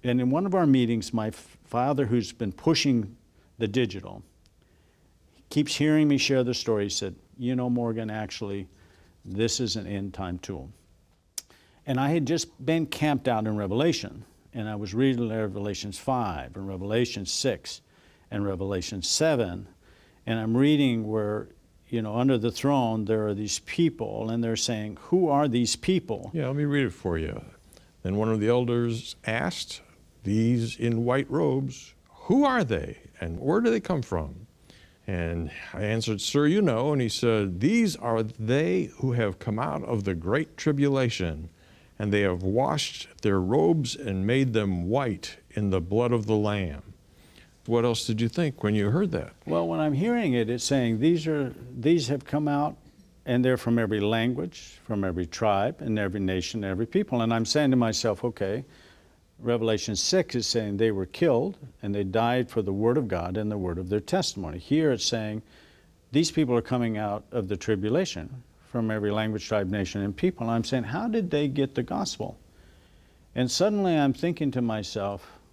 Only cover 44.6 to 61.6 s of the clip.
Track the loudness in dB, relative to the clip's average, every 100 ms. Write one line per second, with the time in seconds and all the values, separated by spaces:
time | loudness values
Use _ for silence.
44.6 | 0 0 0 0 0 -4 -8 -16 _ -2
45.6 | 0 0 2 2 4 2 2 2 2 0
46.6 | -2 -6 -14 -20 _ -20 -20 -20 -20 _
47.6 | 0 2 4 0 -2 0 0 0 -2 0
48.6 | 0 2 2 2 0 -2 -6 -12 -4 -2
49.6 | 0 0 0 0 0 0 2 2 2 -2
50.6 | 0 2 2 4 4 2 0 -2 -2 -6
51.6 | -14 -2 2 2 2 -4 -2 -2 0 0
52.6 | -2 -6 -20 -20 -20 -14 0 2 4 2
53.6 | 2 2 2 2 2 2 0 -2 -6 -10
54.6 | -20 -20 -6 -2 -2 -2 -6 0 2 4
55.6 | 0 -2 -2 0 0 -2 -2 -2 -2 -6
56.6 | -4 -2 -2 -2 0 0 0 0 0 2
57.6 | 4 4 2 2 0 0 -4 -2 -4 -4
58.6 | -8 -20 -20 -20 _ _ _ -8 -2 0
59.6 | 2 0 -2 -2 2 0 0 -2 0 -2
60.6 | -2 2 2 2 -4 0 4 4 0 -6